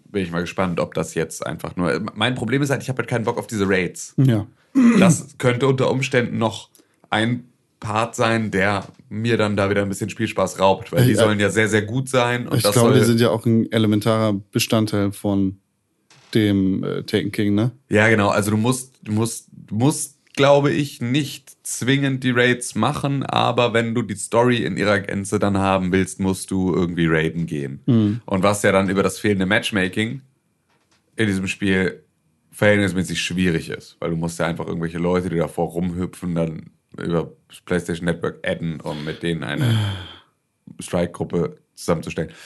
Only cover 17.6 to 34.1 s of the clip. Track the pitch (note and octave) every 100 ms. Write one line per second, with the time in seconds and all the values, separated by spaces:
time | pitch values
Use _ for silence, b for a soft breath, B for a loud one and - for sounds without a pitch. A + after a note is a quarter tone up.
17.6 | A#2+ - _ G#2 A2 A2 G2+ - G2+ G#2+
18.6 | A#2 B2+ - _ - G#2+ A2+ - - -
19.6 | - G#2 C3+ D#3 - _ _ - C#3 C#3+
20.6 | C#3+ C#3+ C#3+ - A#2+ C#3 C3 - - -
21.6 | - - A#2+ C#3 C#3 C3+ C3 A#2+ B2 A#2+
22.6 | - A2+ A#2 D3 C#3+ C#3 - A2+ A#2+ A#2
23.6 | A#2+ A2+ A2+ A#2 A2 G2+ - A#2 B2 A#2+
24.6 | - C#2 G2 G2+ F#2+ G2 G2 G#2 G2+ G2
25.6 | F#2+ F#2+ F#2 F#2+ F#2 - F#2+ F#2+ - F#2+
26.6 | F#2 D#2 F2 E2+ E2 D#2+ D#2+ D#2+ E2 D2+
27.6 | C#2 C#2 - A#2 G#2 A2+ - G2 F#2+ G2+
28.6 | G#2+ F#2+ G2 F#2+ F#2+ - G#2 G2 F#2+ A2
29.6 | - G#2 F#2 G#2+ A2 C3+ - _ _ _
30.6 | _ _ _ _ _ - A2 F#2+ F#2+ -
31.6 | G2 F#2+ F2+ - _ _ _ _ _ -
32.6 | G#2 G#2 G2 F2 E2 E2 - F2+ F#2 E2
33.6 | - - - - E2